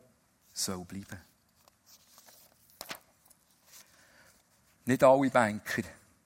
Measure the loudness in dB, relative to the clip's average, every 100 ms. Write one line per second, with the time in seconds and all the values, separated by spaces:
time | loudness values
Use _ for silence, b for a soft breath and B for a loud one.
0 | -14 _ _ _ _ -10 -8 -8 -10 -14
1 | -16 -18 -20 _ _ _ _ _ _ -20
2 | _ -20 -20 -20 -20 _ _ -20 -18 -18
3 | -20 _ _ -20 _ _ _ b b b
4 | b b b b _ _ _ _ -4 4
5 | 6 6 4 2 0 -2 -6 -6 -6 -14
6 | _ _